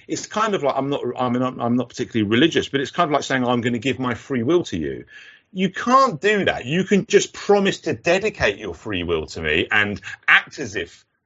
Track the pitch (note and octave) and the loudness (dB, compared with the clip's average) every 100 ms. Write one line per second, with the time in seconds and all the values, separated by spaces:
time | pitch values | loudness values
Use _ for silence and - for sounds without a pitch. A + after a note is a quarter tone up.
0 | - D3+ - G#3 A3 F#3 C#3 C3+ C#3 C#3+ | -10 -8 -6 -2 0 0 0 -2 -2 -2
1 | B2 A2+ B2 B2 B2+ B2 A#2+ B2 A#2+ - | -4 -2 -2 0 -2 -2 0 0 -2 -6
2 | A2+ A#2 G2+ A2+ D#3+ C3 - C#3 B2+ - | -4 -2 2 4 4 2 -2 -2 -2 -2
3 | E3 C#3+ - C3 A#2+ A#2+ A#2 A#2 C3 B2 | 0 0 0 0 2 0 0 -2 -2 -2
4 | B2 A#2 - B2+ A#2 F3 - F2+ C#2+ B1 | -4 -4 -4 -2 2 0 0 -4 -4 -6
5 | - - - - _ F#3 F#3+ - A#3 C4 | -12 -20 -20 -20 _ -2 -2 -2 4 4
6 | C4+ D#3+ G#3 G#3 D#3 - A#2 F3 F#3 G3 | 4 2 0 2 2 0 -2 -2 2 2
7 | - G3+ - - - G3+ G3 - E3+ A#2+ | 4 2 2 -2 2 4 2 -2 -4 -2
8 | - F#3 G#3+ - A#2+ G2 G#2 E2 A2 F#2 | 0 2 0 0 -2 -2 -6 -10 -6 -4
9 | E2 E2 D#2 F2 D#2 D#2+ - G#2+ G2+ G2 | -2 -2 -2 -6 -2 0 2 0 0 -4
10 | - - - D#3+ - - A#2+ G2 E2+ - | -10 -6 2 2 2 -8 -8 -8 -8 -12
11 | _ _ | _ _